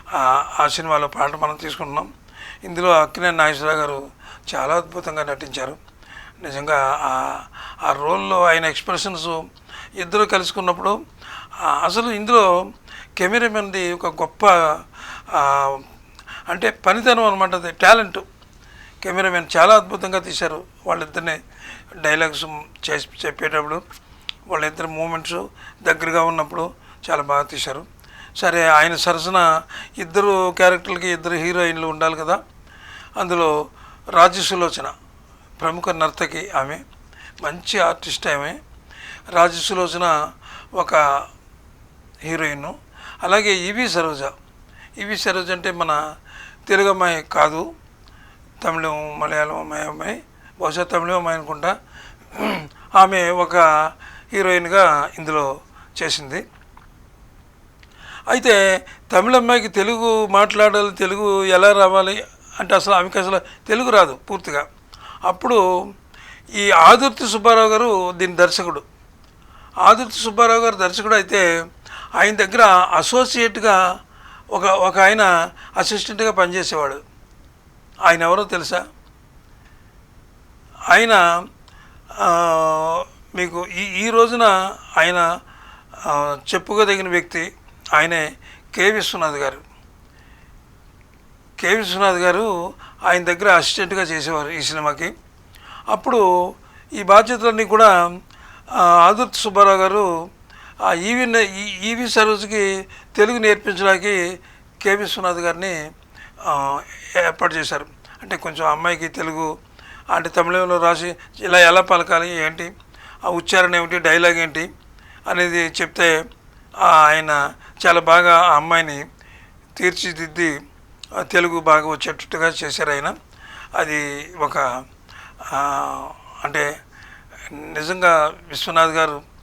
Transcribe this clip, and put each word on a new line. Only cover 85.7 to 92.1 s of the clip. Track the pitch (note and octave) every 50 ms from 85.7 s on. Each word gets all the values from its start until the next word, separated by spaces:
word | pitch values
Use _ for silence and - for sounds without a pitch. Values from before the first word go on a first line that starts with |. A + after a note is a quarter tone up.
| - - - _ -
ఆ, | - - E3 D3 C#3+ C#3+ D3 C#3+ C#3 - - G3+
చెప్పుకోదగిన | F3+ - - G#3 G#3+ G#3+ G3+ G3 F#3+ F#3 F3+
వ్యక్తి | F3 F3 E3+ - - E3 E3 G3+ - - - - - - - - -
ఆయనే | D3+ D#3 E3+ E3+ E3 D3+ D3+ - - - - - - _ - -
కె | - F#3 G3+
విశ్వనాథ్ | G#3+ G#3 - - - F3+ D#3+ D#3 C#3+
గారు. | C#3+ C#3+ C3+ C3 - - - _ - - - _ - _ _ _ _ - - - - - - - - _ _ _ _ _ - _ _ - _ _ _ _ _ _ _ _ _ _ -
కె | - F3 G3+
విశ్వనాథ్ | A3 G#3 F#3 F3+ F#3+ G3+ G3